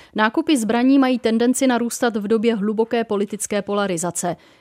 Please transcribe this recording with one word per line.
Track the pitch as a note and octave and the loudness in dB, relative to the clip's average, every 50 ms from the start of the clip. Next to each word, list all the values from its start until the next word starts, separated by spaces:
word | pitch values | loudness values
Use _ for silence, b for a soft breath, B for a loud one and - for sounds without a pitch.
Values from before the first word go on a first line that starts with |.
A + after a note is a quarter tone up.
| B B B | B B B
Nákupy | G#3 G#3+ A3 - E4 D#4+ E4 D#4 | 0 0 0 0 0 0 2 2
zbraní | A#3+ A3 G3+ A3+ A#3 B3 C4 C#4 C#4 | 0 2 0 0 2 4 4 4 4
mají | C4 B3+ C4 A#3 | 4 2 2 0
tendenci | - A3+ A3 A3+ A#3+ B3+ B3 - C4+ | 0 0 0 2 2 2 2 2 2
narůstat | B3+ B3 A3+ A#3+ A#3 - - B3+ A#3+ G#3 | 2 2 0 -2 -4 -4 -2 -2 -2 -2
v | A3 G3+ | -2 -2
době | G#3 A3+ A3 G#3 A#3 A3+ | 0 0 0 2 0 0
hluboké | G3+ G3 A3 G#3+ G#3 A3+ A3+ A#3 A#3 A3+ | 0 -2 -2 0 -2 -2 0 0 -2 -2
politické | - G#3+ G3 G#3 - G#3+ G3 - - G#3 G3+ | -2 -2 -2 -2 -4 -6 -8 -6 -4 -4 -4
polarizace. | G3 - G#3 G3+ G3+ F#3+ F3+ D#3+ F3 F3 E3 - - F3 D#3+ b b b b b | -4 -2 -2 -2 -2 -2 -2 -4 -4 -4 -6 -4 -4 -6 -6 b b b b b